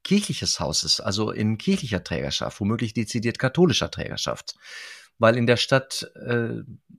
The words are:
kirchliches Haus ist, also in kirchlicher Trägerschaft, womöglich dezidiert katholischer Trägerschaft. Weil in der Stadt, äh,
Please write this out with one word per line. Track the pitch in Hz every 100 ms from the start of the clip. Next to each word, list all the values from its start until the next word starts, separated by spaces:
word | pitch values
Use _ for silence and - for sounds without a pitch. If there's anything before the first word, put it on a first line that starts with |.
kirchliches | - 202 208 - 87 -
Haus | 156 -
ist, | 127 -
also | 107 98 110
in | - 110 110
kirchlicher | - 196 120 92
Trägerschaft, | - 76 69 - - -
womöglich | 101 113 113
dezidiert | 98 - 120 117 -
katholischer | 135 - 180 - -
Trägerschaft. | - - - - - - - - - - - - -
Weil | 113 120
in | 117
der | 117
Stadt, | - 135 - - - -
äh, | 120 120 117 113 113 - _